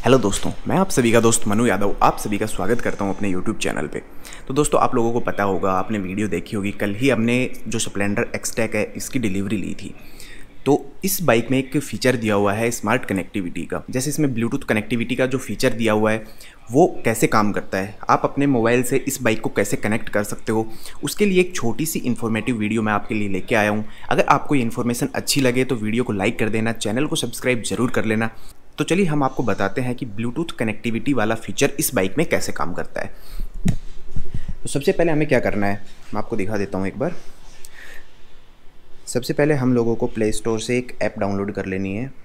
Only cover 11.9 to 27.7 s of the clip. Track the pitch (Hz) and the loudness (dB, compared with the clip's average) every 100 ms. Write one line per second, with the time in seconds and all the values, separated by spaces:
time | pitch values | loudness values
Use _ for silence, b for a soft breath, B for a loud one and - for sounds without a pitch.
11.9 | 104 127 127 107 101 101 101 117 - 104 | 0 0 2 2 2 2 2 -2 -2 0
12.9 | 120 - 98 85 104 87 - 80 87 - | 0 0 -4 -4 -6 -6 -6 -6 -8 -4
13.9 | 117 139 143 147 110 113 139 - 107 104 | -4 -2 0 0 0 -2 -2 0 -2 0
14.9 | 120 113 127 127 131 - 104 131 123 113 | -2 -2 0 0 -2 -4 -2 0 2 2
15.9 | 107 107 110 B B B B - 123 180 | 4 2 0 B B B B 0 4 4
16.9 | - 117 110 156 113 104 90 - 95 101 | 4 0 2 4 4 4 0 -2 -4 -4
17.9 | - - 139 143 - 143 127 113 123 127 | -8 2 2 2 0 2 4 4 2 2
18.9 | 135 135 - 120 110 110 107 101 131 107 | 0 -2 -2 0 0 0 0 0 0 0
19.9 | 113 - 104 101 - - 110 110 B B | 0 0 -2 -2 -6 -2 -2 -2 B B
20.9 | B - - 208 185 180 - 120 107 160 | B -4 0 4 4 2 2 0 0 -2
21.9 | 139 127 110 117 110 107 117 104 110 107 | -2 -2 0 0 0 0 -2 0 0 2
22.9 | 104 - 110 101 95 - 113 104 107 107 | 0 0 -2 0 -2 0 2 2 0 -4
23.9 | B B 147 - 139 - 147 117 113 117 | B B 2 4 4 4 2 2 -2 -2
24.9 | 120 135 - - 147 127 123 127 123 107 | -2 -2 -4 0 2 2 2 0 0 0
25.9 | 117 120 104 101 - 110 110 113 110 110 | -2 0 0 0 0 0 2 0 -2 -2
26.9 | 113 147 151 120 - 127 123 - | 0 0 -2 -4 -4 -2 -2 -2